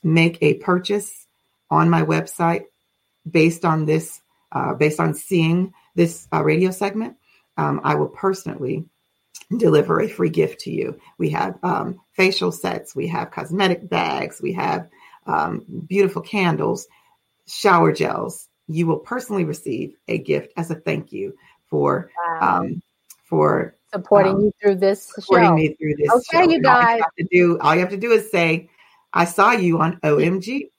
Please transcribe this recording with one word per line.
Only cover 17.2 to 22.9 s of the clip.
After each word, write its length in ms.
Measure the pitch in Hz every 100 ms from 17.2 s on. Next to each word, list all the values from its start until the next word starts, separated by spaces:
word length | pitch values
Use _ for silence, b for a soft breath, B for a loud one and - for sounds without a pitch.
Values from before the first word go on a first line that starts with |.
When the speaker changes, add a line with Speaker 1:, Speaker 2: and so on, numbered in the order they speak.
| _ _ _
Speaker 1:
shower 440 | - 208 175 165
gels. 560 | - - - - - - _ -
You 180 | 160 165
will 120 | 156
personally 460 | - 247 247 202
receive 500 | 165 143 - 113 - _ -
a 100 | -
gift 340 | 131 147 - -
as 120 | 165
a 40 |
thank 360 | 160 - 156 -
you 240 | 101 - - b b _
for, 420 | 151 143 143 175 - 170 165
Speaker 2:
Wow. 200 | - -
Speaker 1:
um, 220 | 180 180 -